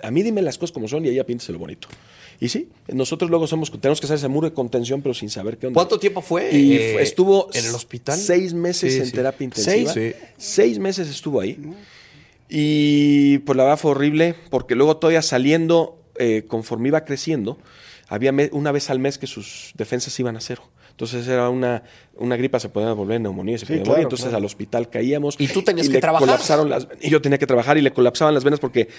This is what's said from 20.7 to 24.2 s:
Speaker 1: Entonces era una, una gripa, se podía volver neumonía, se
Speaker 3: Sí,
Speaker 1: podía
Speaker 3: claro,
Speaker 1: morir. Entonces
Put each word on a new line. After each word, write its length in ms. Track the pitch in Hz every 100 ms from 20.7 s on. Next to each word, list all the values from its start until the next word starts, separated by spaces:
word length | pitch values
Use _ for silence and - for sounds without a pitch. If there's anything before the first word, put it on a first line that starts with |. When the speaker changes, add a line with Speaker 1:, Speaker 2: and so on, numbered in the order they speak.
| _ _
Speaker 1:
Entonces 380 | - 117 123 120
era 200 | 127 123
una, 360 | 127 123 120 - - _ -
una 180 | 120 120
gripa, 220 | 131 127
se 120 | 107
podía 220 | 104 110
volver 280 | 107 98 113
neumonía, 360 | 110 95 95 117
se 100 | -
Speaker 3:
Sí, 0 |
Speaker 1:
podía 160 | 160
Speaker 3:
claro, 60 | 101
Speaker 1:
morir. 100 | 147 151
Entonces 180 | 123